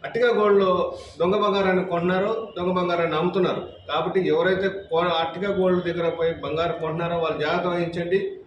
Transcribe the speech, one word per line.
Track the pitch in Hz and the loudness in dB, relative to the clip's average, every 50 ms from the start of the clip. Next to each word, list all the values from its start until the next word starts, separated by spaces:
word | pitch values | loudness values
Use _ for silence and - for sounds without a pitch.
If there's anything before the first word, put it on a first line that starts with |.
| - | -10
అట్టిగా | - - 233 247 240 220 | -4 0 2 2 4 4
గోల్డ్‌లో | 202 208 208 202 196 196 185 180 - - - - - - - - - | 4 4 6 6 6 6 4 4 2 0 -2 -6 -10 -16 -18 -4 -2
దొంగ | 165 180 202 | 0 2 2
బంగారాన్ని | 208 208 208 196 196 190 185 185 185 170 | 2 2 2 2 2 2 2 2 2 0
కొంటున్నారో, | - 170 170 170 180 185 185 196 214 226 - - - - | 0 -2 -2 0 0 0 0 0 0 -2 -4 -6 -8 -8
దొంగ | 180 180 180 180 | -4 -2 0 0
బంగారాన్ని | 180 180 175 170 175 165 160 156 | 0 0 0 0 0 0 0 0
అమ్ముతున్నారు. | 156 170 180 180 190 180 151 113 - - - - - - - | 0 0 0 2 2 0 0 0 -4 -6 -10 -14 -18 -10 -4
కాబట్టి | 143 160 165 180 - 196 175 | -2 -2 -2 0 0 0 2
ఎవరైతే | 151 151 160 175 185 190 180 196 190 | 2 2 2 4 2 2 2 0 -2
కొ-, | 190 - - - 165 160 | -2 -4 -8 -2 0 0
అట్టిగా | 175 180 165 165 165 160 - 175 196 202 190 | 2 2 0 0 -2 -2 -4 -4 -4 -2 0
గోల్డ్ | 185 185 185 180 180 165 | 2 2 2 2 2 0
దగ్గర | 175 165 170 170 165 | -2 -2 0 -2 -2
పోయి | 156 - 165 165 160 | 0 0 0 -2 -2
బంగారం | 147 143 139 151 160 170 170 165 - | -2 -6 -4 -2 0 0 -2 -2 -4
కొంటున్నారో | 160 156 156 165 170 170 170 | -4 -4 -4 -2 -2 -2 -2
వాళ్ళు | 170 165 151 139 135 | -2 -2 -2 -2 -2
జాగ్రత్త | 147 156 170 180 175 | -2 -2 0 0 0
వహించండి. | 180 175 175 170 165 - 180 170 170 185 202 196 196 - - - | -2 -2 -2 -2 -4 -4 -4 -2 0 0 0 0 -2 -8 -10 -16